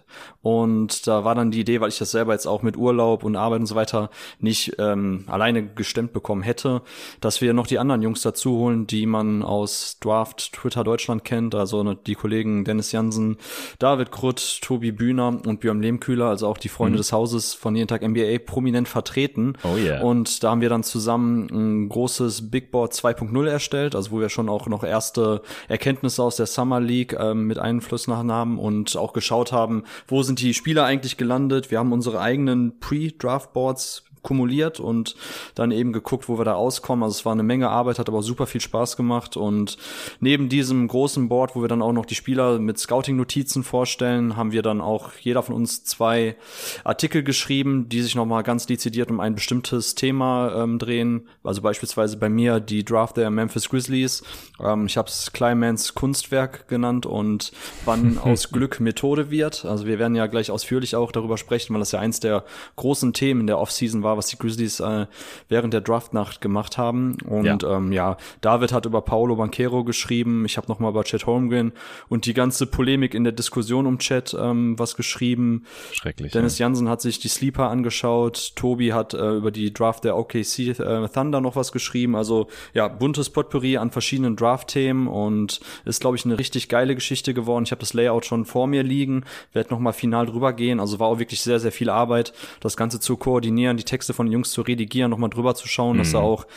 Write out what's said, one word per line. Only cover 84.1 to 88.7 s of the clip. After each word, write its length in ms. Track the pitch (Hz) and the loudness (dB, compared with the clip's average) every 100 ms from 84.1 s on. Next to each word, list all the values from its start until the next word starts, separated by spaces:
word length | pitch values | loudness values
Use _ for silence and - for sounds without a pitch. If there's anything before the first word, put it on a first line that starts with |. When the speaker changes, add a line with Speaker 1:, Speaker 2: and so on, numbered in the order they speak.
| 135 127 107 | 0 0 2
Speaker 1:
Draft-Themen 720 | 117 131 - 139 135 131 127 | 2 2 0 0 2 2 0
und 520 | 104 104 107 101 - - - - | 0 0 0 0 -4 -10 -12 -6
ist, 160 | - | -2
glaub 140 | 127 123 | 0 0
ich, 100 | 123 | 0
eine 140 | 113 | 0
richtig 300 | 127 127 - | 0 -4 0
geile 260 | 120 131 127 | 2 2 0
Geschichte 400 | - 135 - 123 | -2 -2 -2 -2
geworden. 300 | 117 120 117 | 0 0 0
Ich 60 | |
hab 80 | 120 | -4
das 120 | 110 | -4
Layout 320 | 120 120 113 - | 2 4 2 0
schon 200 | 117 110 | -2 0
vor 200 | 123 | 0
mir 160 | 131 | 2